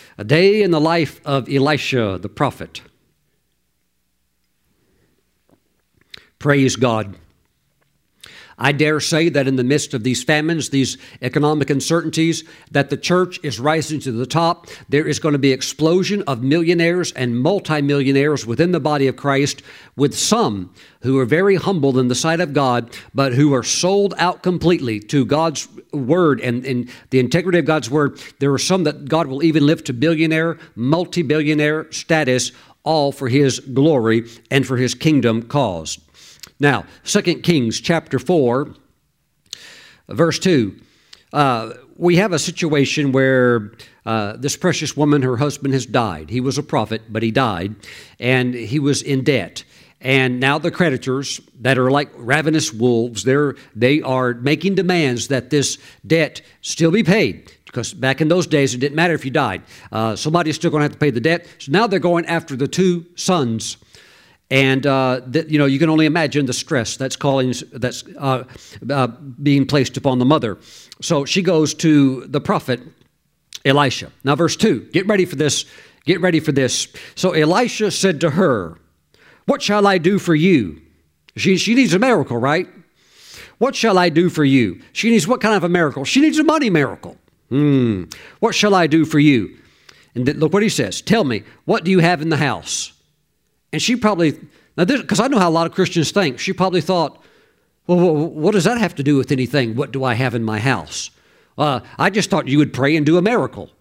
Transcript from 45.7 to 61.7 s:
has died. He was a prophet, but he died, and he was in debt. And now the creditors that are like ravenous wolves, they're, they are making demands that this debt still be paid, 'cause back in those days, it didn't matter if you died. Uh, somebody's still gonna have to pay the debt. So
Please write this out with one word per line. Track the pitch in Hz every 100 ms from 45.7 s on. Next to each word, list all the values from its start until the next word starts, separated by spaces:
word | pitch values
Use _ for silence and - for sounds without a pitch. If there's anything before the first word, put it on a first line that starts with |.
has | 131 110
died. | 123 110 78 76
He | 123
was | 127 135
a |
prophet, | 151 143 107 110 -
but | 110
he | 113
died, | 117 123 87 98 107 - - - _
and | 123 127 123
he | 123 104 147
was | 139 131
in | - 135 139
debt. | 127 85 - - _ _ _
And | 131 135 131 123
now | 135 156
the | 170
creditors | - 175 127 135 131 135 - - -
that | 123 131
are | 127
like | 143 143 -
ravenous | 120 147 156 156 156
wolves, | 110 123 117 120 110 131
they're, | 139 147 - - 104
they | 123 151
are | 131 131 123 120
making | 131 156 185 190
demands | 180 175 139 120 -
that | 131 123
this | 147 127 - - - -
debt | 160 147 - - _
still | - - 165
be | 208
paid, | 160 214 127 82 - _ -
'cause | 127 110
back | 165 131 -
in | 156
those | 180 175
days, | 151 135
it | 123
didn't | 143 151
matter | 175
if | 156 135
you |
died. | 151 120 92 - - -
Uh, | 110 110 101
somebody's | 151 170 156 151
still | 165
gonna | 147 147
have |
to | -
pay | 151
the | 117
debt. | 147 170 - -
So | -